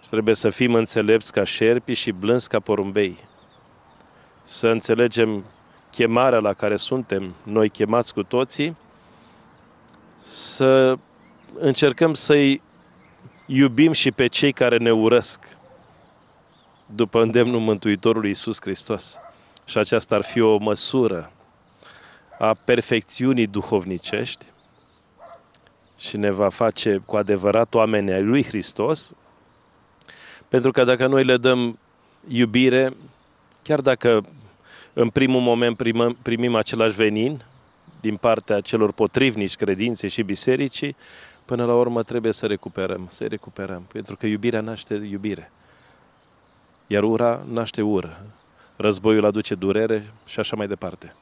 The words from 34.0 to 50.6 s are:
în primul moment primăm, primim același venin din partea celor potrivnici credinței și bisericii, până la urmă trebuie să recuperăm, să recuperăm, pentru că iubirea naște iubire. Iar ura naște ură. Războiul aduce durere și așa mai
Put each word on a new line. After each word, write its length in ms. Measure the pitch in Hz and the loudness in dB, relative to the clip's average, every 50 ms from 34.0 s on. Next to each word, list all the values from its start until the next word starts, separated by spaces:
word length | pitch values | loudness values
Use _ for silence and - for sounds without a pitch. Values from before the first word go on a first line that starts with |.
| - 120 117 110 101 - - - - - _ _ _ _ - - - - _ | 4 4 4 4 2 -2 -14 -20 -20 -20 _ _ _ _ -20 -20 -20 -12 _
în 160 | - 120 117 | -2 -2 0
primul 320 | - - 135 131 131 127 | 2 0 2 2 2 2
moment 360 | 123 120 117 117 120 120 117 104 | 2 2 2 2 2 0 0 -2
primăm, 400 | 123 113 113 113 120 120 120 117 | -2 -2 0 2 0 0 0 -4
primim 340 | - - 117 113 120 123 120 | -6 -4 -4 -2 -2 0 0
același 400 | 110 107 - - 117 110 113 104 | 0 0 -2 -2 0 0 0 2
venin 500 | 95 113 107 104 107 110 131 151 139 - _ _ _ _ _ _ _ _ - _ - | 2 0 2 2 0 -2 -2 -4 -6 -14 _ _ _ _ _ _ _ _ -20 _ -8
din 140 | - 110 104 | -6 -6 -6
partea 460 | 101 - 120 113 110 - - 107 104 | -2 0 0 0 0 0 -2 -2 -2
celor 300 | 104 - - 113 107 104 | -2 -2 -2 0 0 0
potrivnici 640 | - - 113 98 - - 135 135 113 104 101 95 - | 0 0 -2 0 2 2 0 0 0 -2 -6 -6 -6
credinței 540 | - - 98 98 95 107 120 117 101 - 101 | -6 -2 -4 -2 -2 -2 -4 -4 -6 -8 -8
și 120 | - - | -6 -6
bisericii, 760 | 113 95 98 92 - - 127 131 143 135 - - - 143 139 _ - - - - - - - _ _ | -6 -4 -4 -4 0 0 0 0 -2 -6 -6 -8 -10 -10 -10 _ -20 -20 -20 -20 -20 -20 -20 _ _
până 200 | - 127 120 123 | -10 -6 -4 -2
la 100 | 120 120 | 0 2
urmă 280 | 120 123 120 120 117 113 | 2 2 2 0 -4 -6
trebuie 280 | - 113 120 110 113 | -4 -6 -4 -2 -2
să 140 | 107 - - | -4 -2 -4
recuperăm, 600 | 110 104 98 - 104 - - 95 92 95 92 92 87 | -4 -4 -4 -8 -12 -8 -8 -6 -6 -6 -8 -10 -14
să 160 | - - 113 | -12 -10 -10
recuperăm, 600 | 110 107 104 - - - - 98 95 98 87 90 95 | -8 -8 -10 -14 -16 -14 -12 -12 -10 -10 -14 -14 -14
pentru 240 | - 107 98 - 98 | -14 -14 -14 -14 -14
că 100 | - - | -6 -4
iubirea 360 | 110 107 104 104 120 113 110 | -4 -4 -2 -2 -2 -2 -2
naște 460 | 107 110 113 104 - - 107 104 104 104 | -6 -6 -10 -14 -10 -8 -8 -8 -8 -8
iubire. 420 | 98 101 98 107 98 85 82 - _ _ _ _ _ _ _ _ _ _ _ _ _ _ _ _ _ _ _ _ _ _ _ _ _ _ _ _ | -10 -8 -6 -6 -8 -8 -12 -20 _ _ _ _ _ _ _ _ _ _ _ _ _ _ _ _ _ _ _ _ _ _ _ _ _ _ _ _
Iar 160 | 104 101 101 | -2 0 0
ura 400 | 110 113 110 120 120 117 - - 131 | 0 0 2 0 0 0 -2 -6 -8
naște 340 | 120 113 113 107 - - | -6 -6 -6 -6 -4 -4
ură. 440 | 107 104 107 95 87 82 80 85 98 107 107 _ _ _ _ _ _ _ _ | -2 0 0 -2 -2 -4 -14 -18 -20 -20 -20 _ _ _ _ _ _ _ _
Războiul 500 | _ - 104 104 95 92 110 110 107 104 | _ 0 0 0 2 2 2 4 4 4
aduce 300 | 107 101 110 107 - 107 | 2 2 0 -4 -4 -6
durere 560 | 92 92 98 98 107 110 113 113 107 104 107 110 _ _ | -4 -2 0 0 0 0 0 -2 -4 -4 -10 -20 _ _
și 140 | - - - | -16 -8 -8
așa 160 | 107 - - | -6 -6 -4
mai 120 | 110 | -6